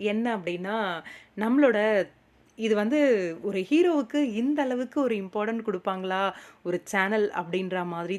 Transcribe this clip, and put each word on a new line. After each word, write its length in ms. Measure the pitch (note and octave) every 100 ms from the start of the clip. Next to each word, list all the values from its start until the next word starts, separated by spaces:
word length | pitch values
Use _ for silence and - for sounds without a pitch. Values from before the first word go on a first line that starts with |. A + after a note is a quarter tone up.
என்ன 240 | G#3 G#3+ A#3+
அப்படின்னா, 440 | A3 E3+ F3 F#3+ A3 G3 E3 - - - -
நம்மளோட 400 | A3 C4+ C#4 G#3+ G#3+ G#3 F3+ - _ _ _ -
இது 160 | A3
வந்து 240 | G#3 G#3+ D4 C#4+ G#3+ F3 -
ஒரு 180 | G3+ G3
ஹீரோவுக்கு 600 | F#3+ D#4 F4 D#4 A3+ D4 C#4
இந்த 240 | G#3+ B3+ D4+
அளவுக்கு 360 | C4+ B3 B3+ D4
ஒரு 120 | C4 G#3+
இம்பார்ட்டன்ட் 480 | F#3+ G#3 G#3+ A3+
குடுப்பாங்களா, 560 | A3 F#3 G3 F#3 F#3 F#3 G3 - - -
ஒரு 140 | F3+ F3
சேனல் 420 | - G3+ F#3+ A3 G#3
அப்படின்ற 540 | - E3+ F#3 F#3 F#3 F3
மாதிரி 300 | E3+ E3+